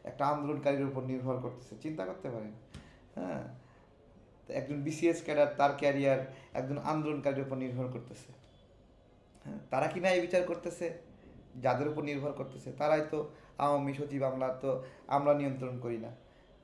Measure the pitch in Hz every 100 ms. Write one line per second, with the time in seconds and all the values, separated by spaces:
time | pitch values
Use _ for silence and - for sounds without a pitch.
0 | - - 143 147 143 143 143 139 135 127
1 | 127 131 131 123 123 - - 120 156 156
2 | 185 185 143 117 107 120 - - - -
3 | - - 185 143 - - - - - -
4 | - - - - - 135 131 147 147 -
5 | 170 165 - 147 143 - 139 139 143 139
6 | 139 131 131 - - 135 131 143 139 156
7 | 151 147 139 135 135 131 131 123 127 127
8 | - - - - - - - - - -
9 | - - - - 143 143 - 131 160 180
10 | 185 180 170 180 175 165 175 - 165 -
11 | - - - - - 127 123 123 147 147
12 | 147 143 143 139 131 - 135 131 151 156
13 | 151 151 147 - - - 143 143 139 139
14 | 139 139 131 131 131 127 135 127 - -
15 | - 143 143 147 139 127 127 123 123 117
16 | 113 - - - - -